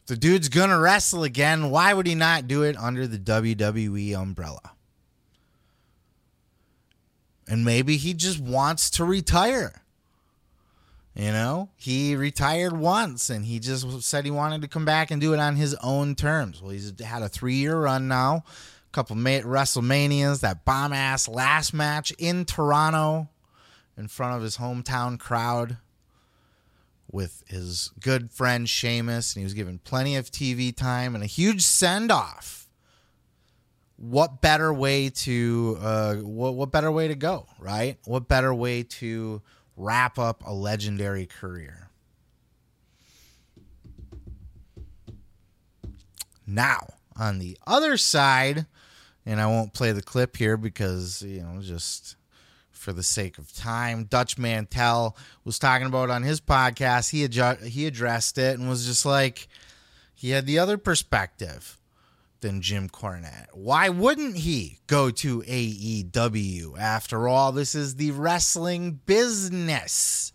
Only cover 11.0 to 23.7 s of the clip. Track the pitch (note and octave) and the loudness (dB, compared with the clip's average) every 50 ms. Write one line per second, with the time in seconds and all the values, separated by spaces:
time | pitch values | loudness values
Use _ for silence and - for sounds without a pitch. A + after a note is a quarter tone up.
11 | _ _ _ - G#2 G#2 G#2+ A2 A2+ A#2+ C#3+ E3+ G3 G3 _ _ - C3 B2+ C3 | _ _ _ -4 -2 -2 0 0 0 0 -2 -4 -4 -8 _ _ -6 -4 -2 0
12 | C#3+ C#3+ C#3+ C3+ C#3 C#3+ C#3+ - C#3+ C#3 D#3 E3+ F3+ F#3 E3+ E3 D3+ E3+ F3+ G#3+ | 0 0 0 0 -2 -2 -2 0 0 0 2 2 0 0 0 0 2 2 4 4
13 | A#3 F#3 B2+ A#2 - - B2+ G#2+ G#2 A2+ A#2 A#2 A2 B2 C3 C3 C3 B2+ B2+ C3 | 2 0 -2 -4 -4 -4 -4 -4 -4 -4 -4 -4 -4 -4 -4 -4 -4 -6 -8 -6
14 | A2+ - - D3 C#3+ C#3+ D3 D3 D3 D3+ D#3 D#3 D3+ D3 - E3 D#3 D#3 D#3 D#3 | -6 -2 -2 -2 -2 -2 -2 -2 -2 -2 -2 -4 -8 -6 -4 -2 2 2 4 4
15 | D#3+ D#3 D#3+ D3 D3 D#3 D#3 D3+ D3 D3 C#3+ C#3+ D3+ C#3+ C#3+ - - B2 C3+ C#3 | 2 2 0 0 2 2 4 4 2 2 2 2 2 0 0 -2 -2 0 0 0
16 | C#3+ C#3+ C#3+ - - D3 D#3 D#3+ C#3 G2+ - - F#2 G2 G2 G2+ G2+ G#2 F#2+ - | 0 0 -2 0 0 0 2 0 0 -4 -8 -12 -12 -12 -10 -10 -10 -12 -12 -12
17 | A#2 A2 A#2 A#2+ A2 G2+ - - - B2+ B2+ C3+ C#3 D3 D#3+ E3 D#3 C#3+ C3 C3 | -12 -10 -6 -6 -6 -6 -6 -4 -2 0 0 0 0 0 0 2 2 2 2 0
18 | C3 C3 C3 B2+ B2+ C3+ D3+ E3 D#3 - - - - - - - _ _ - - | 0 0 2 2 4 4 2 0 -2 -8 -18 -20 -20 -20 -20 -20 _ _ -4 -4
19 | B2+ - A2+ G#2+ A#2+ B2+ C3+ C3+ A2 A#2 B2+ C3+ C#3 C3 - B2+ A#2+ B2 C3+ C#3+ | -4 -2 -2 0 2 2 2 2 0 0 2 2 2 2 0 0 2 2 4 4
20 | C#3+ C#3+ C#3+ C#3+ C#3+ C#3+ C#3+ C3 - A2 F#2 E2 - - C3+ C3+ C#3 C#3+ C#3+ C3+ | 4 4 2 2 2 2 0 2 0 -2 -2 0 0 0 0 2 0 0 0 0
21 | C3+ C3+ C3 C3 - - A2 A#2+ B2+ C3+ D3 D#3 D3+ - - D3+ D3+ D3 D3 D3+ | 0 0 0 0 -2 -4 -2 0 2 4 4 4 2 0 -2 0 0 2 0 0
22 | D3 - - - D#3+ E3+ F3 F3+ F3+ - - - D#3 D3 D3 D3 D#3 D#3 D#3+ D#3+ | -2 -4 -6 -2 -2 0 0 0 -2 -4 -2 0 2 4 6 6 4 4 4 2
23 | D#3 D#3 D#3 D#3+ D#3 D3 _ _ _ _ _ _ _ _ | 2 2 2 0 -2 -6 _ _ _ _ _ _ _ _